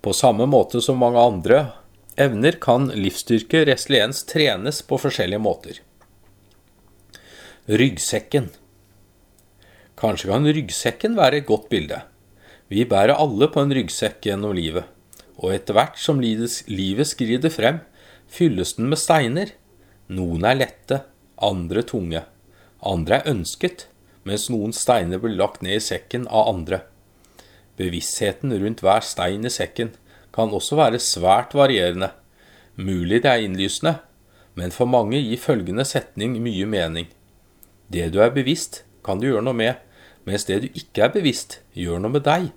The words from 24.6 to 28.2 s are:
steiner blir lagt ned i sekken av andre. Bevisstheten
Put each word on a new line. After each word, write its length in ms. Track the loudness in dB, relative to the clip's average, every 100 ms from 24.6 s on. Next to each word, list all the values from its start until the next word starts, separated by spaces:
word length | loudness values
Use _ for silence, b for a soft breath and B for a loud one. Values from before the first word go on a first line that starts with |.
| -4
steiner 480 | -4 2 2 2 -2
blir 160 | -4 0
lagt 240 | 0 0
ned 160 | -2 -2
i 120 | -2
sekken 340 | -6 -6 -8 0
av 300 | 2 2 0
andre. 320 | -4 -6 -6 _ _ b b b b b b
Bevisstheten 800 | -6 -4 -4 -6 -2